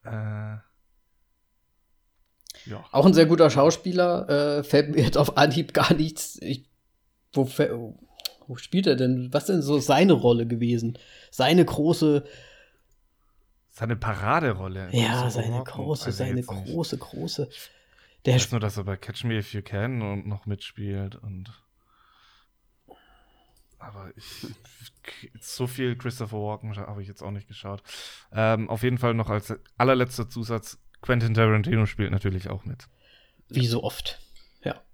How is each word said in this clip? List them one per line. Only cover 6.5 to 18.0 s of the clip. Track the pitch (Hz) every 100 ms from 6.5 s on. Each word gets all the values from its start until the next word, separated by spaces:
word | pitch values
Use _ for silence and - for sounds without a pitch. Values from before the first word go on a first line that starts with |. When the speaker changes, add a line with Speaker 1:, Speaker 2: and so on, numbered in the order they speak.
| - _ _ _ _ _ _ _
Speaker 2:
wo | 139
fä-, | 131 - 147 117 113 - - - - - -
wo | 123
spielt | - 185 190
er | 127
denn? | 127 127 127
Was | 147 175
denn | 185
so | 139 147
seine | 123 139 185
Rolle | 143 123 117 117
gewesen? | 117 120 117 113 117 - - -
Seine | - 127 175 160
große | - 151 160 151 143 - - - - _ _ _ _ _ _ _ _ _ _ _
Speaker 1:
Seine | - 113 117
Paraderolle. | 113 95 101 156 147 95 95 95 92
Speaker 2:
Ja, | 120 113 123
Speaker 1:
Christopher | 123
Speaker 2:
seine | 117 113 120
Speaker 1:
Walken. | 131
Speaker 2:
große, | - 139 147 135
Speaker 1:
Also | -
Speaker 2:
seine | 127 127
Speaker 1:
jetzt | 123
nicht. | 98 95
Speaker 2:
große, | 160 160 -
große. | - 151 165 - 139
Speaker 1:
Ich | - - _ _ _